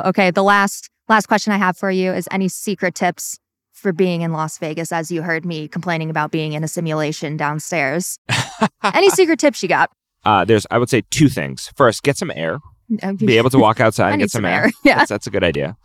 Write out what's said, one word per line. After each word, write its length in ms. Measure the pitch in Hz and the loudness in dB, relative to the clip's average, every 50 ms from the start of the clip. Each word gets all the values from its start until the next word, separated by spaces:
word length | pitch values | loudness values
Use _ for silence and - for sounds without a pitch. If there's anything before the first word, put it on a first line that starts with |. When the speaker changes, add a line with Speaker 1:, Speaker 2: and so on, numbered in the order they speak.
| - | 2
Speaker 1:
Okay, 260 | 190 180 - 196 180 | 2 2 2 2 2
the 120 | 165 196 196 | 2 2 4
last, 460 | 196 202 202 196 202 - - - - _ _ _ - | 4 4 4 2 0 -2 -6 -16 -20 _ _ _ 2
last 160 | 220 214 196 - | 2 2 4 2
question 240 | 226 202 - 220 | 0 0 2 0
I 60 | 208 196 | 0 2
have 200 | 196 185 175 - | 2 0 0 0
for 140 | - 196 | -2 -2
you 220 | 190 185 185 185 185 | 0 0 0 0 -2
is 120 | 180 170 - | -4 -4 -4
any 160 | - 196 190 185 | -4 -2 -2 -2
secret 480 | - - - 220 196 - - 180 - | -4 -4 -6 -6 -4 -2 -4 -4 -2
tips 420 | - 196 180 180 - - - - - _ _ _ _ _ _ _ | -2 -2 -2 -2 -4 -8 -12 -12 -14 _ _ _ _ _ _ _
for 180 | - - 202 | -6 -4 -2
being 300 | 175 165 190 180 175 165 | 0 2 0 0 0 -2
in 100 | 170 165 | -2 -4
Las 260 | 165 156 156 156 - - | -2 -4 -4 -6 -6 -8
Vegas, 360 | 175 156 156 160 165 - 170 | -8 -6 -6 -6 -6 -4 -4
as 180 | 165 165 156 | -6 -4 -4
you 100 | 175 160 | -6 -6
heard 240 | 156 180 160 156 165 | -4 -2 -4 -4 -4
me 220 | 180 170 156 151 147 | -6 -6 -8 -8 -8
complaining 420 | - 180 160 180 170 160 160 160 | -8 -8 -4 -4 -4 -4 -4 -4
about 220 | 160 156 151 151 | -4 -4 -4 -2
being 220 | - 165 156 156 151 | -2 -4 -4 -4 -4
in 100 | 151 160 | -4 -6
a 40 | 156 | -6
simulation 680 | - 175 170 160 156 156 151 147 156 - - 147 151 | -6 -6 -4 -4 -2 -2 -2 -4 -4 -6 -6 -6 -6
downstairs? 840 | 151 151 147 151 156 - - 175 165 143 135 143 175 180 - - - _ - - - - - - | -4 -4 -4 -4 -6 -6 -4 -2 -2 -2 0 -2 -4 -4 -6 -10 -12 _ -4 -4 -4 -4 -6 -4
Speaker 2:
<laughs> 300 | - 220 - - _ - | -2 -2 -2 -2 _ -4
Speaker 1:
Any 260 | 202 185 302 381 392 | -2 2 4 4 4
secret 280 | - - 370 311 330 240 | 4 4 2 2 2 2
tips 240 | - 294 226 - | 2 0 0 0
you 60 | - 175 | -2 0
got? 240 | 175 131 - - _ _ _ _ _ _ - | 0 2 0 0 _ _ _ _ _ _ 0
Speaker 2:
Uh, 220 | - 107 95 87 | 2 4 4 4
there's, 200 | 95 113 104 - - | 4 4 2 2 2
I 60 | - 117 | 0 0
would 120 | 123 - | 0 2
say 140 | - 113 - _ | 2 0 0 _
two 160 | - - 156 135 | 2 4 4 4
things. 420 | - - 73 69 67 - - - - | 4 0 -4 -6 -8 -10 -14 -8 0
First, 260 | - 139 117 104 - - | 2 2 4 2 2 0
get 120 | 139 139 - | -2 -2 -2
some 140 | - 156 95 | -4 -8 -6
air. 260 | - 82 80 87 143 - - - _ _ - 226 208 - | -6 -4 -4 -4 -6 -10 -16 -20 _ _ -6 -6 -4 -4
Speaker 1:
Okay. 220 | 190 196 190 214 | -6 -4 -2 2
Speaker 2:
Be 120 | 202 110 113 | 4 4 4
able 120 | 117 127 | 4 4
to 100 | 127 131 | 4 4
walk 220 | 117 107 113 - | 4 4 4 4
outside 260 | 117 110 - - 101 92 | 2 2 2 2 2 0
Speaker 1:
<laughs> 0 | |
I 40 | |
Speaker 2:
and 80 | 196 202 | 2 0
Speaker 1:
need 40 | 202 | 0
Speaker 2:
get 80 | 202 | -2
some 80 | - 220 202 | -2 -2 -2
Speaker 1:
some 20 | |
Speaker 2:
air. 180 | 175 180 - - | -2 0 0 0
Speaker 1:
air. 80 | 233 220 - | 0 0 2
<laughs> 60 | - | 2
Yeah. 100 | 277 202 - | 2 4 4
Speaker 2:
That's, 100 | 294 - | 2 0
that's 180 | 104 104 - 117 | -2 -4 -6 -4
a 20 | |
good 140 | 98 98 90 | -2 0 2
idea. 320 | 87 78 73 69 78 107 - _ | 2 0 0 -4 -6 -8 -12 _